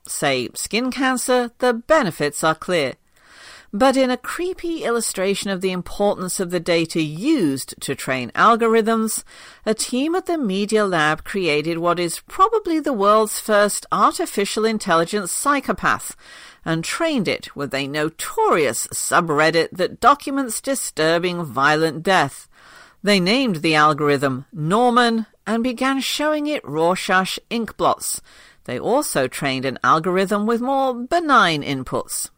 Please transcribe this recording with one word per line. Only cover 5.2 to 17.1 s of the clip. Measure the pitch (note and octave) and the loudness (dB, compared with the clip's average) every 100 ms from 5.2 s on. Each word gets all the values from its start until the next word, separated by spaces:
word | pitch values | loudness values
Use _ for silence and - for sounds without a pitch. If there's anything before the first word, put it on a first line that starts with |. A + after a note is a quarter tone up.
| F#3+ G3 G3+ | -2 -2 -2
of | F#3+ | -2
the | F#3+ | -2
importance | F3+ F3 - G3+ F#3+ F#3 - | -4 -6 0 0 0 -4 -4
of | F3+ | -4
the | F3+ | -2
data | E3 E3+ E3 E3+ | 0 0 0 -2
used | D#3 D#3 B3+ D#4+ D#3+ C3+ - - | -2 -2 0 2 2 -2 -6 -10
to | - | -8
train | C3+ - C3 A#2+ | -6 -4 -4 -4
algorithms, | - F#3+ A#3 A3+ A3+ A3 A3+ A3 - - - - - | 2 4 4 4 2 2 0 0 -4 -10 -20 -20 -8
a | - | -4
team | A3 - B3 D4 | -4 -2 -2 0
at | F4+ F#4 | -2 -2
the | E4+ | -2
Media | A#3 F#3+ G3+ G#3+ | -2 -2 0 0
Lab | G#3 F3 D3+ D#3 | 2 2 2 0
created | - G3+ F3 D3 D#3 E3 | -4 -2 0 0 0 -2
what | E3+ E3+ | 0 0
is | F3 - - | -2 -6 -10
probably | - F#4+ A4 G#4 D#4+ | 0 2 2 0 -2
the | D4 | -2
world's | A#3+ G3 G#3+ G#3+ - | 2 4 4 2 -2
first | - G#3 G#3 - - | 0 2 4 0 -4
artificial | F3 A#3+ D#4+ E4 - G3+ - A3 | 2 2 2 -4 -2 -4 0 -2
intelligence | A3 - E3 E3+ G#3 F#3 | -2 0 2 2 -4 -4
psychopath, | - C#4 C#4+ C4 F#3+ D#3+ A#2 - - - - - - | -2 0 0 -2 -2 -2 -2 -4 -16 -20 -20 -20 -12
and | - E3 | -4 -4
trained | E3 - E4 | -4 -2 -2